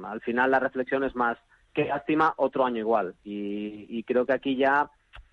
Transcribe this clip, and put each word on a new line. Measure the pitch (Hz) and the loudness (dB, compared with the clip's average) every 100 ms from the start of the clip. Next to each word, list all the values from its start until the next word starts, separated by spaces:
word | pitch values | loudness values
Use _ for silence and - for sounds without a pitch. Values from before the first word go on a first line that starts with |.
| 95 | -10
al | 110 | -8
final | - 120 131 | -4 0 2
la | 131 | 2
reflexión | 131 131 127 135 | 2 -2 -2 -2
es | 135 | -2
más, | 123 117 117 _ _ _ | 0 0 -2 _ _ _
"Qué | - | -4
lástima, | 147 - - 156 160 - | -2 -2 0 2 2 2
otro | 135 135 | 0 2
año | 127 117 | 0 0
igual". | 110 113 92 - | 2 2 0 -6
Y, | 104 104 101 104 104 104 101 | -10 -8 -6 -6 -6 -10 -8
y | 117 | -8
creo | 107 123 | 0 0
que | 123 | 2
aquí | 127 143 131 | 0 0 0
ya, | 135 143 147 _ _ - - | 4 4 0 _ _ -20 -20